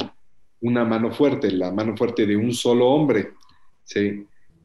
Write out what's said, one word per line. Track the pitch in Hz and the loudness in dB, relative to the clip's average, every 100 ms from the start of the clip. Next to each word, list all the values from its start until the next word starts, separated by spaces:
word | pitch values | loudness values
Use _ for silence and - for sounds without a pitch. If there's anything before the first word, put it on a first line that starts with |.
| - - - - - _ | -8 -14 -20 -20 -20 _
una | 120 120 | -2 0
mano | 113 110 117 | 0 0 -2
fuerte, | - 143 - 104 | 2 2 2 0
la | 92 90 | 0 -2
mano | 98 110 107 | -2 -4 -2
fuerte | 120 117 104 | -2 0 0
de | 104 | 0
un | 117 | 0
solo | - 123 120 123 | -2 0 2 4
hombre, | 147 147 107 - - - - - - | 4 2 0 -2 -8 -20 -20 -20 -20
¿sí? | - 104 101 101 101 - - - | -8 -2 -2 -4 -12 -20 -20 -20